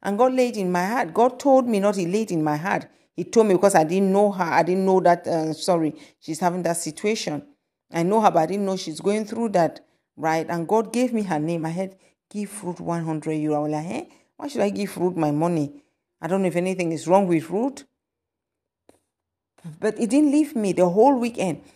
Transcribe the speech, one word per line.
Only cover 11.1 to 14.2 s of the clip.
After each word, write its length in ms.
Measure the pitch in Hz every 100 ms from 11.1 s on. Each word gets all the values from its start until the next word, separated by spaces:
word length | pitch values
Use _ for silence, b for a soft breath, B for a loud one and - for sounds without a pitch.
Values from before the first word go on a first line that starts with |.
me 100 | 226
her 160 | 190 151
name. 260 | 156 170 160
I 40 |
had, 280 | 170 190 190 b b _
"Give 340 | 208 202 -
Ruth 160 | 175 175
one 240 | 170 170
hundred 300 | 160 156 160
euro." 240 | 156 151 147
I 20 |
was 120 | 151
like, 120 | 151 165
"Eh? 200 | 233 - b